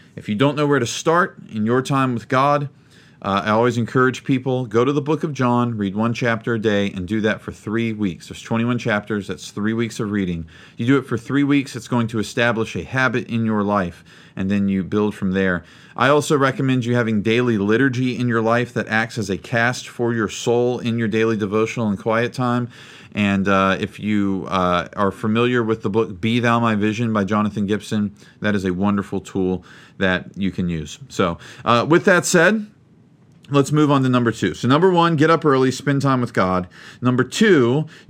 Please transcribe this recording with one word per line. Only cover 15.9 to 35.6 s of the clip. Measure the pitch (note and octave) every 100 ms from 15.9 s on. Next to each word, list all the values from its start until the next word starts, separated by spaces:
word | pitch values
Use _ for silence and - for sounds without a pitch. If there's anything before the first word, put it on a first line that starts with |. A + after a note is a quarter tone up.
| -
I | C3
also | D3 - D3
recommend | C3+ B2+ C3+ B2+ A#2
you |
having | B2 A2+ G#2+
daily | G2+ A2+ B2 A2
liturgy | G2+ A2+ C#3 B2 B2+ A#2
in | B2
your | A2+
life | A2+ A#2+ A#2+
that | A2 G2+
acts | A2 A#2 A#2+
as | G2
a | F#2+
cast | - A#2+ A#2 - -
for | - A#2+
your | A#2 G2+
soul | - B2 A#2+ B2 A#2+
in | A#2 A#2
your | A2+
daily | A2 A2+ A2
devotional | G#2 G#2+ A2+ - A2
and | G2
quiet | A#2 A2 A#2+
time. | B2 B2 A#2+ A#2+ - - - -
And, | G#2+ G2+ G2 G2
uh, | G2 G2 F2+
if | G2 -
you, | G#2 G#2 G2+ F#2+ B1+
uh, | F#2 F2+ F2 - -
are | G2
familiar | - A2 A2 B2 B2
with | A2 A2
the | G#2+
book | G#2+ A2 F#2
Be | A2+ A#2+
Thou | A#2+ A#2
My | A#2
Vision | G#2+ G#2+ G#2+ A#2+
by | G#2+
Jonathan | G2 G#2+ G#2+ G#2+ G2
Gibson, | G#2 - A2 G#2 - - -
that | G#2
is | G2+
a | F#2+
wonderful | F2+ G2+ G2+ F#2+ G2
tool | - G2 F#2 F#2 - - - -
that | G2 F2+ - -
you | F#2+
can | F2+ F2
use. | E2 D#2 - -
So, | - F2+ - - - -
uh, | A#2 A2+
with | E3+
that | G#3 F3
said, | E3+ F3 E3 A3 G#3 - _ _ _ _ _ - -
let's | C#3+ C#3
move | D3+ D3
on | C#3+
to | C3
number | B2 A#2
two. | A2 -
So | - A#2+
number | C#3+ F#3+
one, | F3 E3+ D#3+
get | D#3+
up | E3
early, | D#3 C3